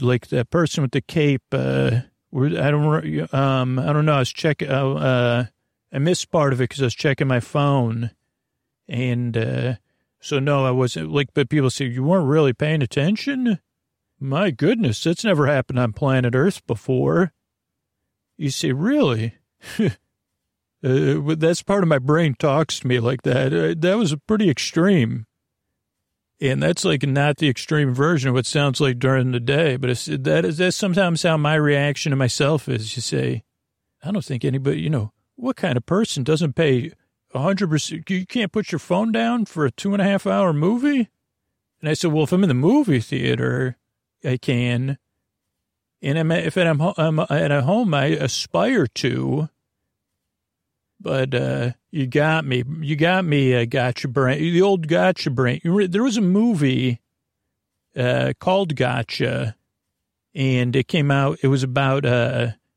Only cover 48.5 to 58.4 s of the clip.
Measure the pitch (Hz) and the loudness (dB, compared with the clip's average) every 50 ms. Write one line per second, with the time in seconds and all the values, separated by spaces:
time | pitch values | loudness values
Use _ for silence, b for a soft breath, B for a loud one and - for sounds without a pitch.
48.5 | - 170 190 240 269 214 143 113 _ - - 131 123 127 131 131 131 147 156 156 | -2 0 0 2 2 2 0 0 _ -4 -4 -2 -2 -2 -2 -2 -2 -2 -4 -4
49.5 | _ _ _ _ _ _ _ _ _ _ _ _ _ _ _ _ _ _ _ _ | _ _ _ _ _ _ _ _ _ _ _ _ _ _ _ _ _ _ _ _
50.5 | _ _ _ _ _ _ _ _ _ _ 208 165 147 135 131 131 131 123 131 131 | _ _ _ _ _ _ _ _ _ _ -6 -4 -2 -2 -2 -2 -2 -2 -2 -2
51.5 | 131 135 120 123 120 _ _ _ - 156 135 127 - 147 147 156 160 160 147 139 | -2 -2 -4 -4 -6 _ _ _ -6 -4 -4 0 0 2 2 2 2 0 0 -2
52.5 | 127 123 120 131 156 160 156 139 156 143 160 170 185 190 185 160 147 143 135 127 | -2 -4 -4 -4 -8 -8 -6 -6 -2 0 2 2 2 2 0 0 2 2 2 2
53.5 | 127 120 117 117 127 135 123 127 120 - - 135 117 143 131 127 135 151 156 170 | 2 2 0 0 0 0 0 0 -2 -4 -6 -4 -2 0 2 2 2 0 0 0
54.5 | 170 175 190 202 196 180 160 147 165 180 180 185 180 - - 165 127 123 127 120 | 2 4 4 4 2 0 0 0 0 2 2 2 2 0 -2 -4 -2 0 0 0
55.5 | 123 - - 170 180 208 202 180 170 208 247 269 208 233 202 175 185 208 226 240 | 0 -2 -2 0 0 2 0 0 0 0 0 0 0 0 2 2 2 2 2 2
56.5 | 220 151 147 131 131 127 127 127 120 - _ _ _ _ _ _ _ _ _ _ | 2 2 2 0 2 2 0 0 -2 -4 _ _ _ _ _ _ _ _ _ _
57.5 | _ _ _ _ _ _ _ _ _ - 123 123 127 127 127 131 127 _ | _ _ _ _ _ _ _ _ _ -4 -2 0 0 0 0 -2 -4 _